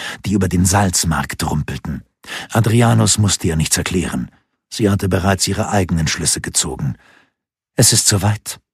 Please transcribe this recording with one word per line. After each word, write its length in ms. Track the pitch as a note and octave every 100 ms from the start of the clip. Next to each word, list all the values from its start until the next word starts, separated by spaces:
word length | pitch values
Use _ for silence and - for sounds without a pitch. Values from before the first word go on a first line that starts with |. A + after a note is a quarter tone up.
| - -
die 80 | -
über 160 | G2+ F#2
den 160 | F2+
Salzmarkt 800 | F#2 G2+ G2 F2 F2 D2+ C#2 -
rumpelten. 580 | - D2+ - - - C#2+ - _ - - -
Adrianus 680 | A2 A2+ A#2 A#2 A2+ G#2+ -
musste 300 | G#2 - F2
ihr 80 | D#2+
nichts 200 | D2+ -
erklären. 540 | E2 F2+ - B1+ A#1+ - _ _ _
Sie 180 | - G#2
hatte 220 | G2 G2
bereits 360 | F#2+ F#2 G2 -
ihre 220 | G2 -
eigenen 380 | G#2 F2+ E2+ D#2
Schlüsse 320 | - D#2+ -
gezogen. 560 | - - - C2 C#3 - _ _ _ _ _ _ _
"Es 180 | - A#2
ist 160 | A#2 -
soweit", 520 | G2+ G2 G#2 - - _